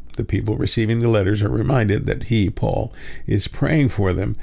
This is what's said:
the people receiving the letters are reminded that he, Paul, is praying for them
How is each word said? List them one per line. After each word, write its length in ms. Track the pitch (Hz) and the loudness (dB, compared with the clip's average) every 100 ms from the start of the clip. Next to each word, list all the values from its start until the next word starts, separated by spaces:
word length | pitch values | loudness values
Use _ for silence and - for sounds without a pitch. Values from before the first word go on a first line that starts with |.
| - - | -10 -8
the 80 | |
people 320 | - 98 104 - | -2 -2 0 -2
receiving 460 | - - 110 113 | -2 0 0 2
the 80 | 117 | 2
letters 340 | 110 98 104 | 4 2 2
are 60 | 107 | 2
reminded 560 | 120 123 135 110 104 - | 0 2 2 2 2 0
that 160 | - | -2
he, 260 | - 113 92 | 0 2 2
Paul, 440 | - - - - - - - - | 0 -2 -2 -4 -8 -10 -8 -2
is 200 | 110 - | -2 -2
praying 420 | - 139 156 135 | -2 0 2 2
for 220 | - 98 | 2 0
them 260 | 90 110 110 | 0 -2 -4